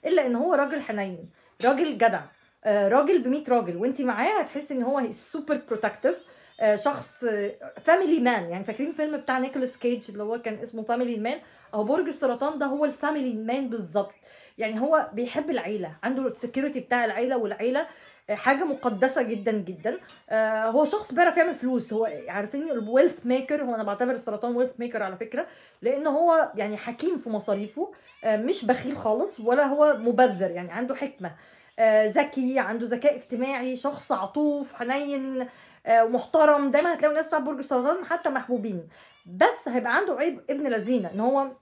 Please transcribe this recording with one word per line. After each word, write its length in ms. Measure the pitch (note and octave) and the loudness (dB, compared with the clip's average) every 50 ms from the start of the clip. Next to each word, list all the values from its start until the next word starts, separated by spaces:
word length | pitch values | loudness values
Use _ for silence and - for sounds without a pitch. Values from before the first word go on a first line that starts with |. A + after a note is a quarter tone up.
| - | 0
إلا 200 | D#4 F4+ E4 C#4 | 4 4 4 4
إن 100 | B3 A#3+ | 4 0
هو 180 | A#3 D4 F4+ E4+ | 0 2 2 4
راجل 280 | C#4+ C#4 C4+ D#4 D4 | 2 2 0 -2 -6
حنين، 480 | - - G#3+ G#3 G3 F#3+ F3+ D#3+ E3 - _ _ _ _ _ _ - | -6 -6 -4 -4 -4 -6 -8 -12 -14 -20 _ _ _ _ _ _ 2
راجل 320 | B3 C#4 C4+ E4+ D4+ B3 | 2 4 4 0 -2 2
جدع، 240 | G3 A#3 A3+ G3+ D#3+ D3 - _ _ _ _ _ _ - | 4 4 4 4 0 -6 -12 _ _ _ _ _ _ 0
آه، 240 | G#3+ G#3 G#3 G3+ G3 | 2 2 4 4 6
راجل 320 | A3+ C#4 D4 D4 F4+ D4+ | 4 4 6 6 2 2
بمية 220 | A#3+ B3+ C4+ D4+ - A#3+ | 2 0 -2 -2 2 2
راجل، 280 | B3 A#3 G3 F3 E3+ | 2 2 2 -2 -4
وإنتي 260 | F3 G#3+ C4 C4 - C4 | -2 -2 -2 -2 -2 -2
معاه 360 | B3 G#3+ G#3 B3+ F#4 G#4+ G4+ | -2 0 0 0 0 0 0
هتحسي 340 | D4+ - - C#4+ D4 - C#4+ | -2 -4 -6 -10 -8 -6 -4
إن 100 | B3+ A#3+ | -2 -2
هو 280 | A#3+ C#4 C#4 B3 G#3+ | 0 0 0 -2 -4
سوبر 500 | - - - - - D#4 C#4+ - D4 A#3+ - | -6 -12 -16 -10 -10 -10 -4 -2 -4 -4 -2
بروتكتيف، 480 | - A3+ G#3+ - G#3 - - - C4 F4+ - - - - - - _ _ - | -6 -4 -2 -2 -4 -4 0 -2 -2 -2 -2 -10 -20 -20 -20 -20 _ _ 0
آه، 160 | A3+ G#3+ G#3 | 2 2 2
شخص، 480 | G#3 - C#4+ C#4 - - - - - B3+ | 4 2 -2 -2 -2 -10 -16 -12 -6 -4
آه، 280 | A#3 G#3+ G#3 G3+ G#3 - - - - - - - | -2 -2 -2 -4 -4 -6 -10 -16 -16 -16 -2 4
فاميلي 340 | D#4 E4+ F#4 F#4+ D4+ E4 D4+ | 4 4 6 6 2 4 4
مان. 300 | A#3+ B3 A#3+ G#3 F3 E3+ | 4 2 2 0 -2 -4
يعني 140 | F3 F#3+ G3 | -6 -6 -6
فاكرين 280 | - G#3+ - C#4 D#4 | -8 -6 -6 -6 -6
فيلم 260 | D#4 - D4+ D4+ D4+ | -2 -4 -4 -2 -4
بتاع 220 | C4+ B3 - B3+ B3+ | -6 -4 -2 -2 -2
نيكولاس 380 | B3+ C4+ - C#4 B3+ B3 - | -2 -2 -2 -4 -4 -4 -6
كيج 340 | - - A#3+ B3 A#3+ - - | -4 -2 -2 -2 -2 -6 -12
اللي 120 | G3 G#3 G#3 | -10 -8 -6
هو 180 | G#3+ A#3 A#3+ | -6 -6 -4
كان 120 | A#3 A3+ G#3+ | -6 -8 -8
اسمه 300 | - A3+ A3 - A3+ G#3+ | -8 -10 -10 -10 -10 -4
فاميلي 340 | A3+ A#3 A#3+ B3 A#3+ A#3 G#3 | -2 -2 0 0 -2 -2 -2
مان؟ 200 | G#3+ A#3+ D4 D#4 - - _ _ _ _ - | -2 -4 -4 -6 -10 -20 _ _ _ _ -4
أهو 100 | G#3 G#3+ | -2 0
برج 240 | G#3+ C#4+ F4 E4+ | 2 2 2 0
السرطان 520 | E4 C#4+ - D4 B3 A#3+ A#3+ C4+ D4+ D#4 C4+ | -2 -4 -2 -2 -2 0 0 -2 -4 -2 -2
ده 60 | C#4+ | -2
هو 200 | C4+ C4+ D4 D4+ | -2 0 0 0
الفاميلي 480 | C#4+ - - D4 C#4+ D4+ D4 C4 B3+ A3 | -2 0 -2 -2 -2 -2 -2 -2 -4 -4
مان 360 | G#3+ A3 A3+ B3 C#4 C4+ A#3 | -4 -4 -2 -2 -2 -2 -4
بالظبط. 420 | A3 A3+ F#3+ D#3+ D#3+ G3+ G3 - - _ _ - - - - - _ | -6 -8 -8 -2 -2 -2 -2 -2 -10 _ _ -20 -20 -20 -20 -20 _
يعني 240 | - A3 A3 A3 A3 | -6 -6 -4 -2 -2
هو 280 | B3+ D4+ D#4+ D4+ B3 G#3+ G3+ | 2 2 2 2 2 -2 -4
بيحب 360 | A3 B3 A#3+ - C#4+ D4 D4+ | -6 -6 -4 -4 -4 -2 -2
العيلة، 420 | C#4 A3 E3 F#3 G#3+ G3+ F3+ D#3 D#3 _ - | -4 -4 -4 -4 -6 -6 -6 -8 -10 _ -6
عنده 240 | A#3+ C4 C4 C4 | -4 -4 -2 -4
السكيورتي 520 | A#3+ - - - A#3+ - C4+ C#4 C#4+ C#4+ B3+ | -4 -4 -6 -10 -6 -4 -4 -4 -2 -4 -6
بتاع 260 | - - B3 B3 A#3 | -4 -2 0 0 0
العيلة، 320 | A3 F#3+ G#3 A#3+ B3+ C4+ | 0 -2 -2 -2 0 0
والعيلة، 500 | B3 A3 G3 G3 - A3 B3 B3+ C#4+ E4 - - - - - - _ _ - | -2 -2 -4 -4 -2 -2 0 0 -2 -4 -4 -12 -20 -20 -20 -20 _ _ -8
آه، 60 | G#3 | -8
حاجة 280 | - - B3+ C#4 C#4 F#4 | 0 2 2 2 2 2
مقدسة 580 | D#4 C4+ - - B3 G#3+ F#3 B3+ C4 C4 D4+ | -2 -2 -2 -2 -2 2 2 2 2 2 0
جدًا 300 | B3 A3 A3+ G3+ G3 A3+ | -2 -2 -4 -2 -2 -2
جدًا. 460 | G#3+ G#3 F3+ F3 F3+ D#3 E3+ A3 D#4+ F#4 - - - - _ - | -2 -2 -4 -6 -10 -6 -6 -6 -6 -6 -12 -18 -20 -20 _ -2
آه، 360 | G#3+ A3 A3 D#4+ A3 A3 A3 | 0 0 2 2 0 0 0
هو 200 | A3+ A3+ C#4+ D#4 | 2 4 4 4
شخص 280 | - - G#4+ G#4+ - C4 | 4 0 -4 -4 -2 2
بيعرف 240 | D#4+ F4 E4+ E4 | 4 4 4 6
يعمل 180 | E4+ E4 F4 D4+ | 4 2 2 0
فلوس، 380 | - B3 B3+ B3+ A#3+ A#3 - A3 | -4 -4 -2 -2 -2 -2 -2 -2
هو 160 | A3 A3+ G#3+ - C#3+ - | -2 -2 -2 -4 -8 -10
عارفين 440 | - E3+ G3+ G#3 G#3 - C#4 D#4 E4 | -8 -6 -6 -6 -6 -6 -6 -4 -4
الويلث 540 | C#4 A#3 G#3 G#3+ A#3+ C4+ E4+ F4 - - - | -4 -4 -4 2 6 6 6 6 4 -2 -2
maker، 380 | A#3+ B3+ C4+ C4 C4 D4 D4 C#4 | 0 0 0 0 -2 -2 -2 -2
هو 120 | B3 A#3 | -4 -4
أنا 80 | A3 G#3+ | -4 -2
بعتبر 280 | G3+ G3+ G3+ B3 B3 | -4 -2 -2 -2 -2
السرطان 440 | C4 A#3 - A#3 G#3 G#3+ A#3+ A#3+ A#3+ | -2 -4 -4 -6 -6 -4 -4 -2 0
ويلث 160 | A#3+ B3+ B3+ - - | 0 0 -2 -2 -8
maker 240 | A#3+ A#3+ A3+ G#3+ G#3 | -8 -6 -4 -4 -4
على 140 | F#3 F#3+ | -4 -6
فكرة، 300 | - A3+ A3 - C4+ F4 - - - - _ _ _ | -8 -10 -6 -6 -6 -6 -6 -12 -20 -20 _ _ _
لأن 260 | - - - C4+ D4+ | -2 -2 -2 0 0
هو 440 | D#4 C#4 D4+ E4+ E4+ E4 D#4+ - - - | 0 2 4 4 6 6 4 4 2 -2
يعني 220 | G#3 G3+ G#3+ G#3+ | -6 -4 -4 -6
حكيم 400 | G3+ - A#3 A#3+ - D4+ F4+ F4 | -8 -8 -10 -8 -4 -2 -2 -2
في 120 | B3+ - A#3 | -2 -4 -4
مصاريفه، 640 | G#3+ G#3 - - G3+ G3+ G#3 G#3+ - D4 F4+ G#4+ - - _ - _ _ - | -6 -4 -2 -2 -2 -2 -2 -8 -6 -8 -8 -8 -8 -20 _ -20 _ _ -2
آه، 140 | A3+ G#3+ | 0 0
مش 280 | G#3+ A3+ C#4+ G4 - A#3+ | 0 0 -2 -2 0 2
بخيل 320 | B3+ B3 - - B3+ C#4 | 0 0 0 0 -6 -6
خالص 420 | - - A3 G#3+ B3 E4+ G#4 - - | -2 0 0 0 0 0 -4 -6 -4
ولا 260 | G#3+ A#3 B3 C#4+ C#4+ | 0 2 4 4 4
هو 320 | C4 C#4 D4 D4+ D4+ C#4 | 2 4 4 6 4 4
مبذر، 540 | A3 A3+ A#3+ A3+ B3+ B3+ A#3+ G3 F3 F#3+ F#3 | 2 0 2 6 6 6 4 4 0 -2 -2
يعني 200 | E3+ F3 F3+ E3+ | -2 -6 -10 -8
عنده 240 | E3+ G#3+ B3+ B3+ C4+ | -6 -6 -4 -4 -4
حكمة، 360 | - C#4+ C4+ - - F#3 E3 D#3 - - - - - _ _ _ - | -6 -6 -8 -8 -10 -12 -12 -12 -14 -20 -20 -20 -20 _ _ _ 2
آه، 280 | A3+ A3 G#3+ G#3+ G#3+ | 4 6 6 6 4
ذكي، 520 | G#3+ - - C#4 C#4+ - C4+ B3+ B3+ C4 C4+ | 4 2 2 0 0 -2 -2 -2 0 0 0
عنده 260 | G#3 F#3+ A3+ A#3 A#3+ | 0 -2 -4 -4 -2
ذكاء 280 | A3 A#3+ A#3+ C#4 D4 C#4+ | -4 -4 2 2 2 2
اجتماعي، 600 | B3 - _ B3+ A3+ B3+ C4+ C4+ B3 B3 B3+ B3+ | 2 -8 _ -4 -4 -2 -2 -2 -4 -4 -4 -6
شخص 360 | B3 - C#4 C#4+ - - - | -4 -4 -4 -6 -6 -4 -4
عطوف، 600 | C4+ F#3+ F#3+ G3 - D4 D4+ D4 D4 C#4+ C4+ C#4 - | -4 -2 -2 -4 -2 0 2 2 0 -2 -6 -10 -10
حنين، 760 | - A#3+ A#3+ C4 C#4+ D4 C#4+ C#4+ C#4 C4 C4+ C4 B3+ B3 B3 - - - - - _ _ | -8 -4 -2 -2 -2 -2 -4 -4 -4 -6 -4 -6 -6 -6 -8 -12 -20 -20 -20 -20 _ _
آه، 200 | - A3+ A3+ A3+ | 4 6 6 6
ومحترم. 680 | A3+ B3 A#3+ - - - D#4 D4+ D4+ D4 D4 C#4+ C#4 | 4 2 -2 -2 2 4 6 8 8 8 6 4 4
دايمًا 220 | B3 D4 E4+ F4 E4 | 2 4 4 2 2
هتلاقوا 200 | - D4+ D4+ D4 | 2 2 2 2
الناس 140 | D#4 D#4 | 0 -2
بتاع 120 | D#4 D#4 D4+ | 0 -2 -2
برج 180 | C4 D4+ C#4+ | -2 -2 -6
السرطان 480 | B3+ C#4 - C#4 B3 B3 C#4+ E4+ F#4 E4+ | -6 -4 -2 0 0 2 2 0 0 -2
حتى 240 | - E4 E4+ - D#4 | -4 -4 -2 -2 -2
محبوبين، 580 | C4+ C4 B3 - B3 A3+ G3+ A3+ F#3+ F3 D#3+ D#3+ - - - - _ _ _ | -2 -2 -2 -2 -4 -2 -2 -4 -6 -6 -8 -12 -20 -20 -20 -20 _ _ _
بس 420 | F3 F3+ F#3 C#4+ A#4+ A#4+ - - | -16 2 4 4 4 4 0 -8
هيبقى 280 | C#4+ A#3+ B3+ A3 A#3+ A#3+ | -4 -4 -2 0 2 0
عنده 160 | D4 G#4 F#4+ C#4+ | 2 2 0 -2
عيب 220 | A#3 D4+ E4+ C4+ - - - | 0 0 -2 -2 -4 -6 -6
ابن 180 | C#4+ C#4 D4 | -6 -4 -2
لذينة، 440 | C4+ A#3 G#3+ F#3+ A3 B3+ A#3+ F#3 E3 | -2 -2 -2 0 0 0 0 0 -4
إن 80 | - G3+ | -4 0
هو 280 | A3 B3+ C4+ C#4 C4+ C4 C4 _ | 0 2 2 2 0 -2 -6 _